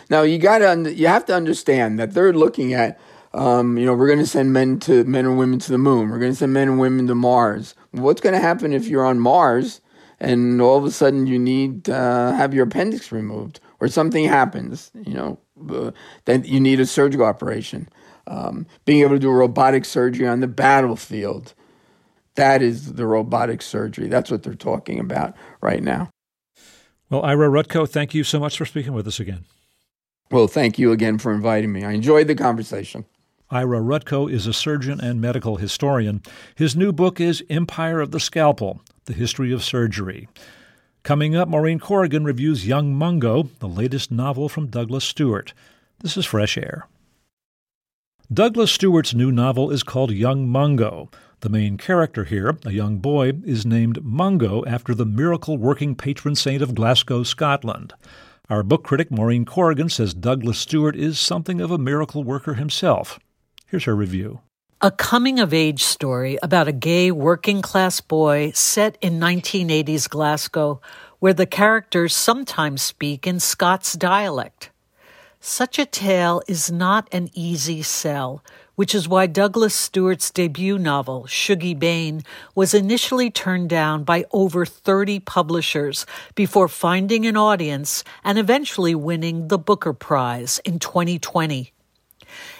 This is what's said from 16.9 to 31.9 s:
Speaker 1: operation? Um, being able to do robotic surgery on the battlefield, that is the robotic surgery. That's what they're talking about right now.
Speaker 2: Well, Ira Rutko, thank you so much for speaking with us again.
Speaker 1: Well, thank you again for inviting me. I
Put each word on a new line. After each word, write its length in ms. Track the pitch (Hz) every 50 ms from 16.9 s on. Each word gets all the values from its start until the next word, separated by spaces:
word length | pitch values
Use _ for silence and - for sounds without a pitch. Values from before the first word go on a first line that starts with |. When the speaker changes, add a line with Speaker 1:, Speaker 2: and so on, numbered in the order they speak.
| - 147 139 143 139 135 117 110
Speaker 1:
operation? 600 | 101 - - 101 110 107 - - - - - - _ _ - - - _ -
Um, 400 | - - - - - - - 165 - _ _ -
being 160 | - - 151
able 100 | 143 139
to 80 | 139 139
do 100 | 135 135
robotic 560 | 127 127 127 120 117 127 131 135 135 135 -
surgery 420 | - - - 123 127 123 123 127 123
on 120 | 120 123
the 80 | 131 127
battlefield, 1080 | 113 127 135 135 139 135 131 120 113 113 - - 110 110 101 101 - - - - _ _ _ _ _ _ _ _ _ _ _ _ _ _ _ _ -
that 280 | 147 139 135 135 135
is 320 | 135 117 117 113 143 139 -
the 140 | 120 120 110
robotic 560 | 110 110 110 117 117 117 117 117 117 117 -
surgery. 440 | - - 110 110 110 107 - - 107
That's 220 | 107 - - -
what 140 | 120 104 -
they're 100 | - -
talking 460 | - - - - - - - - 58
about 360 | 62 - - - - - - - - - - -
right 220 | - - - -
now. 300 | - - - - 180 - _ _ _ _ _ _ _ _ _ _ _ _ _ _ _ _ _ _ _ -
Speaker 2:
Well, 140 | 135 139 -
Ira 260 | 143 143 147 151 147
Rutko, 400 | 139 147 - - - 170 156 -
thank 240 | - 151 147 - -
you 100 | 156 143
so 160 | - - 147
much 180 | 147 147 - -
for 80 | 156
speaking 280 | - - 151 131 139 135
with 140 | 110 98 110
us 120 | - -
again. 260 | 107 95 95 87 85 _ _ _ _ _ _ _ _ _ _ _ _ _ _ _ _ -
Speaker 1:
Well, 180 | 135 123 110 101
thank 300 | - 151 131 117 107 -
you 140 | 127 117
again 260 | 113 110 113 113 110 107
for 160 | - 120 107
inviting 380 | 104 104 113 113 110 110 107
me. 120 | 101 95 101
I 100 | 104